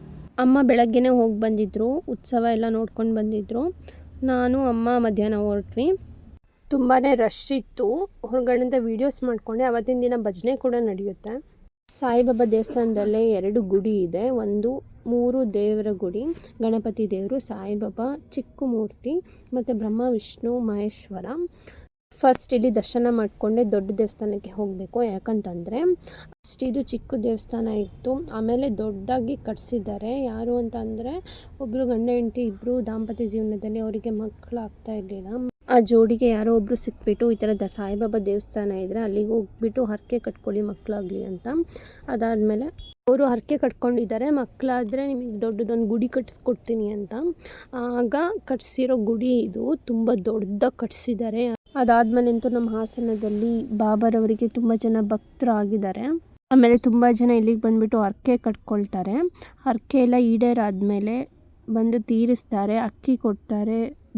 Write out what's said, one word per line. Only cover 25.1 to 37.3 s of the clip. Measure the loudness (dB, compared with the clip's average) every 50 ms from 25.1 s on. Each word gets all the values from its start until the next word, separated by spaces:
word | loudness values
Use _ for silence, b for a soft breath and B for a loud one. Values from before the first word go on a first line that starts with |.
| -2 -4 -4 -2 -2 -2 -2 -4 -8 -8 -8 -6 -4 0 0 0 0 B B B B B B B
ಫಸ್ಟ್ | -20 _ -14 -14 -8 -6 -4
ಇದು | -2 -2 -2
ಚಿಕ್ಕ | -4 -4 -6 -8 -6 -6 -4
ದೇವಸ್ಥಾನ | -2 0 -2 -2 -2 -4 -6 -6 -4 -2 -2
ಇತ್ತು, | -2 -2 -4 -4 -8 -8 -4 -4 -4 -4 -4 -6
ಆಮೇಲೆ | -6 -4 -2 0 0 0 0 -2 -2 -4
ದೊಡ್ಡದಾಗಿ | -4 -6 -6 -6 -4 -2 -2 -2 -2 -4 -6
ಕಟ್ಸಿದ್ದಾರೆ. | -6 -6 -8 -8 -8 -8 -6 -4 -4 -4 -4 -6 -6 -6 -6 -4 -4
ಯಾರು | -4 -4 -4 -4 -4 -2 -2
ಅಂತ | -2 -2 -4 -6
ಅಂದರೆ | -6 -8 -8 -8 -8 -8 -8 -8 -8 B B B B B B B -10
ಒಬ್ರು | -8 -4 -2 -2 0
ಗಂಡ | 0 0 0 0 2
ಹೆಂಡತಿ | 0 0 0 -2 -2 -2
ಇಬ್ರು | -4 -4 -4 -4 -4 -2 -2 -2 -2
ದಾಂಪತ್ಯ | -2 -4 -4 -6 -6 -4 -4 -4
ಜೀವನದಲ್ಲಿ | -2 -2 -2 -2 -2 -4 -4 -4 -4 -4 -4
ಅವರಿಗೆ | -4 -4 -6 -6 -4 -4
ಮಕ್ಕಳಾಗ್ತಾ | -4 -4 -6 -8 -10 -14 -12 -10 -8 -8 -8 -10 -12 -14 -12 -8
ಇರಲಿಲ್ಲ. | -8 -8 -8 -8 -10 -12 -10 -8 -8 -6 -6 -8 -8 _ _ 4
ಆ | 6 6
ಜೋಡಿಗೆ | 6 6 6 6 6 6 4 2 2 2
ಯಾರೋ | 2 2 2 2 2
ಒಬ್ರು | 2 2 0 -2
ಸಿಕ್ಬಿಟ್ಟು | -4 -4 -8 -10 -4 -2 -2 0 2 2 2